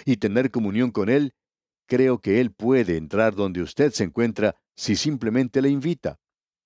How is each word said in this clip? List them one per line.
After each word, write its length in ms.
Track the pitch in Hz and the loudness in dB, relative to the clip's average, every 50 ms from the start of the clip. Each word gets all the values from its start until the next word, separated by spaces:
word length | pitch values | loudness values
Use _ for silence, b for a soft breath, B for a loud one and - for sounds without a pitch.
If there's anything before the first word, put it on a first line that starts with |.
| B | B
y 120 | 139 123 | -2 0
tener 340 | 101 - 101 101 120 131 131 | 0 0 0 0 2 0 0
comunión 400 | - 120 107 101 98 113 127 120 | -2 -2 -2 -2 0 0 -2 -2
con 160 | 98 104 95 | 0 -2 0
él, 260 | 104 127 147 147 131 _ _ _ _ _ _ _ _ _ _ _ | 2 2 2 0 -2 _ _ _ _ _ _ _ _ _ _ _
creo 320 | - 127 123 131 131 123 110 | -2 2 2 4 2 2 0
que 220 | - 104 98 120 | 0 0 2 2
él 100 | 127 110 | 2 0
puede 460 | - - 107 120 135 127 113 90 85 | -2 -4 0 2 2 2 2 2 -2
entrar 380 | 80 80 76 - 104 110 110 101 | -4 -4 -4 0 0 0 0 0
donde 260 | 98 101 95 87 90 | -2 -4 -4 -2 -6
usted 320 | 85 80 - - 143 151 - | -6 -6 -2 0 0 0 0
se 100 | - 104 | -2 -4
encuentra 520 | 85 - 117 117 117 104 107 107 101 - _ _ _ _ | -4 -2 -2 -2 -2 0 0 0 0 0 _ _ _ _
si 200 | - - - 101 | -8 -4 -2 -2
simplemente 640 | - - 156 147 120 120 110 110 127 131 120 - 135 | -2 -2 -4 -4 -2 -2 -2 0 0 0 0 0 0
le 80 | 131 139 | 0 2
invita. 500 | 143 139 131 170 170 - - 87 71 _ _ _ _ _ _ _ _ _ _ | 0 0 -2 -4 -4 -4 -6 -10 -10 _ _ _ _ _ _ _ _ _ _